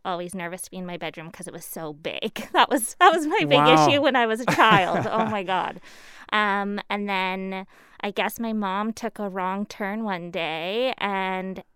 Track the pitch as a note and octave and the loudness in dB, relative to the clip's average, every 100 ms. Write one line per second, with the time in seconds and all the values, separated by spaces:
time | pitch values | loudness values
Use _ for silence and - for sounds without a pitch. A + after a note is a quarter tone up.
0 | - F3 F3 F#3+ E3+ F3+ - F#3 F3+ F3 | -8 -6 -6 -8 -8 -10 -12 -12 -10 -8
1 | E3 D#3 D#3+ - - A#2+ - - D#3+ D3 | -10 -10 -14 -14 -14 -14 -14 -10 -10 -8
2 | D#3+ - G#3+ - - F4+ B3 C#4 - - | -8 -6 -8 -8 -2 2 2 2 -2 4
3 | G4+ E4 D4+ F4 D4+ - D3 - - C#4+ | 4 6 2 0 4 6 8 8 8 6
4 | C#4 B3+ A#3 A3 A#3+ D3 A3+ G#3 F3 E3 | 4 4 2 0 0 4 6 8 6 0
5 | G3+ A3 A3 G#3+ F3+ F#3 E3+ - - - | 0 0 0 -2 -2 -2 -2 -6 -16 -20
6 | - - - G#3+ G#3 G3+ G3+ G3+ - G3+ | -20 -20 -4 0 2 0 -2 -6 -6 -4
7 | G3+ F#3+ F#3 F#3+ F#3+ F#3+ G3 _ _ - | -2 -2 -2 -4 -6 -8 -10 _ _ -8
8 | G#3 G3 G3+ - A3+ A3 G3+ F#3+ G#3+ A3+ | -4 -2 -2 -2 -4 -2 -2 -2 -2 -4
9 | A3+ - G#3 F#3 F#3 G3 G3+ - G3+ G#3+ | -8 -6 -6 -2 -2 -2 -6 -6 -6 -4
10 | A3 F#3 F3 F3 D#3+ D#3+ E3+ G#3+ C4 - | -4 -4 -6 -4 -4 -4 -4 -2 -2 -2
11 | G3+ G3 F#3+ F#3 F#3+ F#3+ - | -4 -2 -2 -4 -6 -10 -12